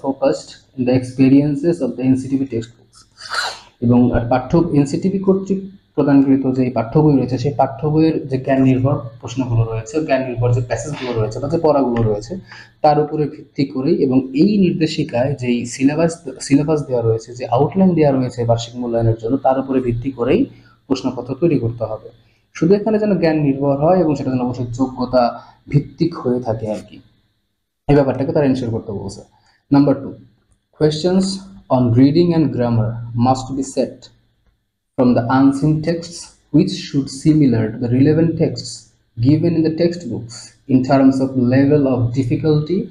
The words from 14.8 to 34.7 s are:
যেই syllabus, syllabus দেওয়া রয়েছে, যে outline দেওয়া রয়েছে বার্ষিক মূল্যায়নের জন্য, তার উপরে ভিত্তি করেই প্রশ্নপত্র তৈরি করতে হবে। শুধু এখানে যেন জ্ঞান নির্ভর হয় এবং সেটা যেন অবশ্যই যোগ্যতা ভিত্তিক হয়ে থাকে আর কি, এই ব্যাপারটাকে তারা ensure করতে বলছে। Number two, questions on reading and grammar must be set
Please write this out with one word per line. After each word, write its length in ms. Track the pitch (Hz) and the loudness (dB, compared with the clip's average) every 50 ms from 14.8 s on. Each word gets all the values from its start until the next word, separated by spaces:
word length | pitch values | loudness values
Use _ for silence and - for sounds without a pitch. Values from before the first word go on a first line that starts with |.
| 156 - - 156 143 - 120 120 127 147 - | -2 -2 -2 -4 -6 -4 -2 -2 -2 -2 -4
যেই 320 | - 123 123 120 120 117 | -4 -2 -2 -2 -2 -4
syllabus, 460 | 117 - 135 131 143 151 156 170 165 160 - - 135 - - | -6 -4 0 0 0 2 2 0 -2 -2 -4 -12 -14 -14 -10
syllabus 380 | - - 139 143 143 151 156 147 135 | -4 0 2 2 2 2 -2 -2 -2
দেওয়া 160 | 135 127 120 | -2 -2 0
রয়েছে, 320 | 113 113 110 113 - 123 120 | 0 0 0 -2 -4 -10 -12
যে 100 | 120 123 | -10 -6
outline 480 | - 120 127 151 156 - 190 190 185 170 | -2 0 0 0 2 2 2 2 4 4
দেওয়া 180 | 156 151 143 | 4 2 2
রয়েছে 320 | 135 131 127 123 - 123 117 | 2 0 -2 -4 -4 -4 0
বার্ষিক 300 | 117 117 117 - - - | 0 0 0 -2 -8 -10
মূল্যায়নের 420 | 123 123 117 117 117 117 110 113 - | -8 -6 -4 -2 0 2 0 0 0
জন্য, 140 | - 117 135 | -2 -4 -2
তার 200 | - - 135 131 135 | 0 0 0 0 0
উপরে 200 | 131 135 135 127 | -2 -2 -2 -2
ভিত্তি 300 | 123 120 113 113 - 135 | -2 -2 -4 -4 -4 -6
করেই 300 | - 120 117 127 160 175 - - - - - _ _ _ _ | -6 -4 -2 0 2 0 0 -2 -6 -16 -20 _ _ _ _
প্রশ্নপত্র 480 | - 135 - - 127 123 120 - - 127 - | -6 -6 -4 -4 -6 -6 -6 -8 -8 -6 -2
তৈরি 180 | 170 165 147 123 | 0 0 0 0
করতে 260 | 113 113 117 - 110 | -2 -4 -6 -6 -8
হবে। 240 | 113 110 - - - - _ _ _ _ _ _ _ - | -8 -8 -10 -14 -18 -20 _ _ _ _ _ _ _ -8
শুধু 200 | - 160 175 202 | -2 2 2 2
এখানে 220 | 202 202 226 220 208 | 2 2 0 -2 0
যেন 140 | 214 208 190 160 | 0 0 0 0
জ্ঞান 200 | 165 160 156 156 | 0 0 0 2
নির্ভর 340 | 147 139 131 135 143 143 139 | 0 0 0 0 0 -2 0
হয় 220 | 139 151 170 185 185 | 0 2 2 2 2
এবং 120 | 165 151 139 | 2 0 0
সেটা 160 | - 143 131 | -2 -4 -4
যেন 100 | 131 123 | -4 -2
অবশ্যই 260 | 123 123 113 120 120 | -2 -4 -6 -6 -8
যোগ্যতা 560 | - - 131 131 123 - 127 123 - 127 123 120 117 - - - - - _ _ - | -8 -4 -4 -4 -4 -4 -6 -6 0 0 2 2 0 -2 -6 -16 -20 -20 _ _ -2
ভিত্তিক 440 | 147 143 123 - - - 170 - - - | 0 0 0 -2 -4 -4 -4 -4 -4 -4
হয়ে 220 | - 123 123 123 | -4 -4 -2 -2
থাকে 260 | - 113 107 - 110 107 | -2 -4 -6 -6 -4 -8
আর 120 | 104 95 95 - | -8 -8 -10 -16
কি, 100 | - - - _ _ _ _ _ _ _ _ _ _ _ _ _ _ _ _ - | -20 -20 -20 _ _ _ _ _ _ _ _ _ _ _ _ _ _ _ _ 2
এই 60 | 143 | 4
ব্যাপারটাকে 380 | 147 135 131 120 123 135 156 | 4 4 2 0 -2 -2 -2
তারা 140 | - 160 143 | 0 0 2
ensure 240 | 135 127 - 120 110 | 2 0 0 -2 -4
করতে 220 | 113 107 - 113 | -6 -6 -6 -8
বলছে। 280 | 101 95 - 98 - - - _ _ _ _ _ _ _ _ - | -10 -8 -8 -10 -12 -14 -20 _ _ _ _ _ _ _ _ 2
Number 240 | 139 143 143 139 131 - | 2 4 4 4 2 -2
two, 120 | - - - - - _ _ _ _ _ _ _ _ _ _ - | -4 -12 -16 -16 -20 _ _ _ _ _ _ _ _ _ _ -2
questions 460 | 151 151 156 156 - 180 185 190 190 196 - - - - - - - - 131 | 0 0 0 0 0 0 2 2 0 0 -4 -8 -12 -16 -20 -14 -6 -2 0
on 80 | 127 123 117 113 127 | 2 2 2 4 4
reading 300 | 135 143 156 175 175 175 165 | 4 4 4 4 2 2 2
and 100 | 160 151 123 - | 2 2 0 0
grammar 340 | 120 120 120 117 113 104 - - - - - - 120 120 | -2 -2 0 0 0 0 -2 -4 -8 -10 -6 -2 0 2
must 220 | 131 131 131 - - 135 135 | 2 2 0 -2 -8 -6 -6
be 60 | 131 - - | -6 -6 -4
set 240 | 135 120 - - - - - _ _ _ _ _ _ _ _ _ _ _ _ | -4 -4 -4 -4 -12 -20 -20 _ _ _ _ _ _ _ _ _ _ _ _